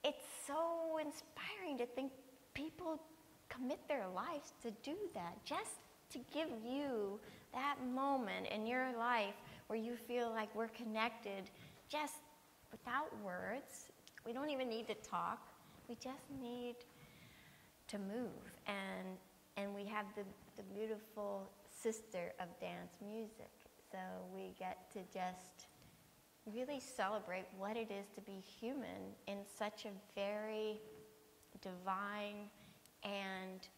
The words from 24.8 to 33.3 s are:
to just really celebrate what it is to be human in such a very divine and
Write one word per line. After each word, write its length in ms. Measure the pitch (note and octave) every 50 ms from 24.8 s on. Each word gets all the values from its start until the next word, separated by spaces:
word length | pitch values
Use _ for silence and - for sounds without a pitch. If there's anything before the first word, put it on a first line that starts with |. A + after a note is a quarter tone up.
| - -
to 80 | - G#3 F#3 F#3
just 540 | - F#3 F#3 F#3 F3+ F3+ - - - - - - - - - - - - - - - - - - - - -
really 340 | A3 G#3 A#3 B3+ C4 D4 C4+
celebrate 640 | B3+ - - - G3+ F#3+ G#3+ G#3+ G#3 F3+ F3+ F#3 F#3 - - F#3+
what 180 | G3 G3+ A3
it 140 | A#3 A3+ G#3+
is 160 | G3+ G3+ G3+ G3+ -
to 60 | -
be 180 | G3 - G3 F#3+ F#3+ - - -
human 520 | A3+ A#3 C4+ D4 A#3 - F3+ G3 F#3 G3 G3+ - -
in 120 | - G3+ G3+ G3+ G3+ - -
such 260 | G#3+ G#3 G#3+ - -
a 60 | A3 G3 F#3+ G3 - -
very 680 | G3+ G3 G3+ G#3 G#3+ G#3+ A3 A3 G#3+ G#3+ G#3+ G#3+ G#3+ - - - - - - - - - - - - - - - -
divine 880 | - F#3+ F#3 F3+ F#3 F#3+ F#3+ F#3+ G3+ G3+ G#3 G#3 G#3 G#3 G#3 G#3 G#3 G#3 - - - - - - - - - - -
and 560 | G3+ G3+ G3+ G3 F#3+